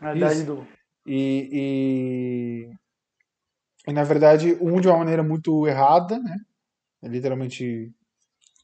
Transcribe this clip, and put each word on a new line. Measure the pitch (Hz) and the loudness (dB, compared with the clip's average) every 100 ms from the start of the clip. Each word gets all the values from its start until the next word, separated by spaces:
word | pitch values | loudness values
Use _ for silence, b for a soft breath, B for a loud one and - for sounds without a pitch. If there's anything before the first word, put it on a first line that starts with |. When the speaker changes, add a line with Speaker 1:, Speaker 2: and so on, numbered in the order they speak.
Speaker 1:
né, | 151 | -8
da | 151 151 | -2 0
Speaker 2:
Isso. | 156 | 0
Speaker 1:
ídolo. | 151 143 127 _ _ _ - | -4 -8 -12 _ _ _ -8
Speaker 2:
E, | 135 135 135 135 143 139 135 135 131 127 127 127 123 120 117 117 - _ _ _ _ _ _ _ _ _ _ - | -4 -2 -2 -4 -6 -4 -2 -2 -2 -4 -4 -6 -6 -6 -10 -12 -20 _ _ _ _ _ _ _ _ _ _ -6
e... | |
e, | |
na | 147 | -2
verdade, | 147 151 151 156 165 170 | 2 6 8 8 4 0
um | 175 180 | 2 2
de | 185 | 4
uma | 170 | 4
maneira | 165 165 | 2 0
muito | 156 160 165 156 151 | 0 -2 0 0 0
errada, | 135 135 165 180 226 | 2 4 4 2 -6
né? | 240 185 - _ _ _ _ _ | -6 -10 -14 _ _ _ _ _
É | 123 | -10
literalmente | 120 131 131 131 - 123 117 117 - _ _ _ _ _ _ | -6 -4 -4 -6 -8 -8 -8 -10 -16 _ _ _ _ _ _